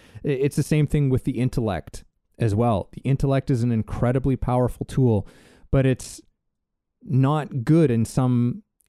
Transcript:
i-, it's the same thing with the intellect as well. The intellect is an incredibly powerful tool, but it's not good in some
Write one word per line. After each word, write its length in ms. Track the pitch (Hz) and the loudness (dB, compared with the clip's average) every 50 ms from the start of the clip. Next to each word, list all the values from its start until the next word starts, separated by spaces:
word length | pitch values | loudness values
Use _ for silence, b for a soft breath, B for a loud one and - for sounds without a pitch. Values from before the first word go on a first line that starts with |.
| B B B B B | B B B B B
i-, 40 | - | -4
it's 260 | 139 127 139 143 - | -2 0 0 0 0
the 80 | - 143 | 0 -2
same 240 | - 160 151 147 - | 0 2 0 0 2
thing 220 | - 151 143 131 | 0 0 2 2
with 140 | 127 117 - | 0 0 -2
the 160 | 143 127 113 | -2 -2 -2
intellect 640 | 123 127 - 131 117 107 90 78 - - - - - _ _ _ _ _ _ - | -2 -2 0 -2 -2 -2 -2 -4 -6 -10 -16 -20 -20 _ _ _ _ _ _ -2
as 160 | 120 110 98 | -2 0 2
well. 340 | 104 120 120 110 90 - - - | 2 2 2 2 0 -2 -6 -10
The 80 | - | -6
intellect 500 | - 127 139 - - 139 135 135 - - | -2 -2 0 0 0 0 0 0 0 0
is 120 | 139 117 117 | 0 0 0
an 80 | 123 | 0
incredibly 680 | 117 110 107 - - 107 120 120 127 135 127 139 131 - | 0 -2 -2 -4 -4 -2 0 0 0 0 0 -2 -2 -2
powerful 480 | - - 123 127 123 117 - - - | -2 0 0 2 0 0 -2 -4 -10
tool, 420 | - - 143 131 123 110 101 - B B B B B B B B B | -6 -2 2 2 2 2 2 -2 B B B B B B B B B
but 140 | - 139 131 | 0 2 2
it's 360 | 131 127 - - - - - - _ _ _ _ _ _ _ _ _ _ _ _ _ _ _ | 2 0 -2 -6 -14 -18 -20 -20 _ _ _ _ _ _ _ _ _ _ _ _ _ _ _
not 640 | - 220 143 127 131 139 151 156 143 - - 135 113 | -8 -2 0 2 2 2 2 0 -4 -4 -6 -4 0
good 260 | - 151 170 160 135 | 2 4 4 4 4
in 140 | 117 113 113 | 2 0 0
some 580 | - - 143 127 127 123 120 120 123 - 202 - _ _ _ _ | 0 0 0 2 2 2 2 0 0 -2 -6 -12 _ _ _ _